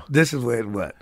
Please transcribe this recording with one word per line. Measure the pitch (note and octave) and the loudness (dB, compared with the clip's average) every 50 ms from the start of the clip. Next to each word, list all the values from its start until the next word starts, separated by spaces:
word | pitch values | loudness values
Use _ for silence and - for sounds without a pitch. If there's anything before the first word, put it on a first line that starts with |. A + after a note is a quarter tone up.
| - - | -6 2
this | C#3 D3+ E3 D3 | 4 4 4 4
is | D3+ C3+ | 0 -2
where | B2 A#2+ A#2 A2+ | -2 -2 -2 -2
it | G#2+ G#2 | -2 -4
went. | G#2 G2+ F2 - - - | -4 -6 -6 -6 -8 -4